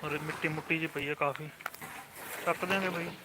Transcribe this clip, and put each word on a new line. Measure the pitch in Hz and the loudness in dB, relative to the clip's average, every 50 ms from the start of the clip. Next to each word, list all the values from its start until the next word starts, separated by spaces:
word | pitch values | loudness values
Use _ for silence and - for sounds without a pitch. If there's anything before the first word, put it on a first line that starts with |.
| 156 | 0
ਔਰ | 151 143 151 | 0 0 0
ਮਿੱਟੀ | 151 156 151 - - 160 | 0 -2 -4 0 0 0
ਮੁੱਟੀ | 156 156 147 - 165 160 | 0 0 2 2 2 2
ਜਿਹੀ | 160 | 2
ਪਈ | 160 - 147 139 143 | 0 0 0 0 0
ਆ | 151 | 2
ਕਾਫੀ, | - 147 143 135 - 151 151 - - - - - - - - - - - - - - - - - - - | 4 4 4 4 0 -4 -8 -8 -6 -8 -8 -6 -6 -10 -10 -10 -10 -12 -12 -12 -10 -10 -8 -6 -2 2
ਚੱਕ | 175 170 - - | 2 2 2 4
ਦਿਆਂਗੇ | 180 196 196 190 185 | 4 4 4 4 2
ਬਾਈ। | 175 170 170 170 170 - | 0 0 -2 -4 -6 -8